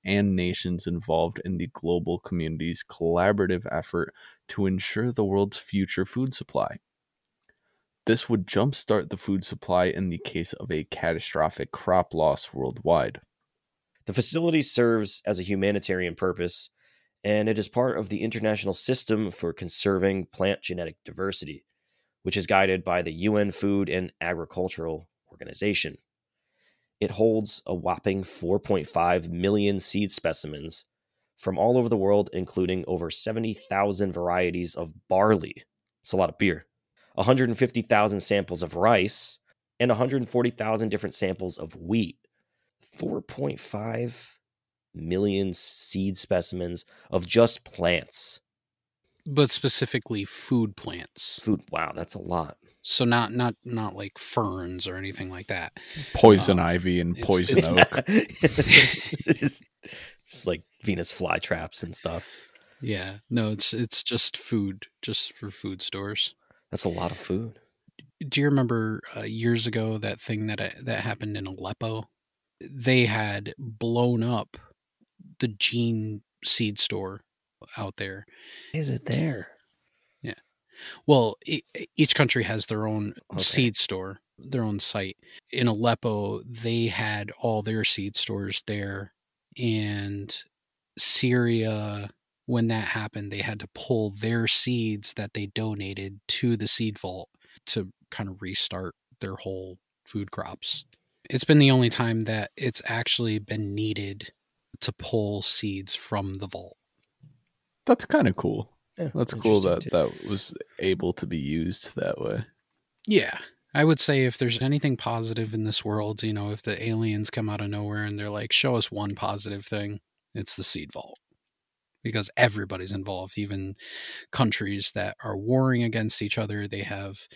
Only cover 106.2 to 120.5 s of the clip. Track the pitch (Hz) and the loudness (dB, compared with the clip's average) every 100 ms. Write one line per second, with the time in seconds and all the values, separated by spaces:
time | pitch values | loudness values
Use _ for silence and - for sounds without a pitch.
106.2 | 98 95 98 90 90 - _ _ _ _ | -4 -8 -10 -10 -14 -20 _ _ _ _
107.2 | - _ _ _ _ _ - - - 302 | -20 _ _ _ _ _ 2 2 4 4
108.2 | 120 - 104 104 - _ _ - 170 - | 4 2 -2 -2 -6 _ _ -8 -6 -2
109.2 | 120 113 110 104 95 87 - 85 64 - | -2 0 4 6 6 0 2 2 2 -2
110.2 | 50 101 - - - - 95 92 87 - | -6 -6 -6 -10 -16 -4 0 0 0 -2
111.2 | - 82 69 80 85 - - - - - | -4 -4 -2 -2 -2 -4 -8 -4 -4 -2
112.2 | - 107 - _ _ _ _ _ - 202 | -4 -4 -6 _ _ _ _ _ 2 2
113.2 | - - - _ _ 143 156 160 - 139 | 2 -6 -12 _ _ 2 4 6 4 4
114.2 | 127 - 123 110 131 147 143 123 - 117 | 2 2 0 2 2 2 2 0 -2 -2
115.2 | 113 113 110 110 107 - 107 107 104 110 | -2 -4 -4 -2 4 4 4 0 0 -2
116.2 | 110 104 104 104 113 98 113 113 113 104 | -2 -2 -2 -4 -4 -2 0 0 2 0
117.2 | 107 - 107 104 104 104 104 104 104 104 | -2 -2 -2 -2 -4 -4 -4 -4 -4 -4
118.2 | 104 104 110 - 135 117 - 104 104 101 | -6 -6 2 2 4 2 0 -2 -4 -2
119.2 | 101 101 104 101 - 104 101 104 _ _ | -4 -4 -6 -8 -6 -4 -4 -8 _ _
120.2 | _ 110 98 | _ -6 -2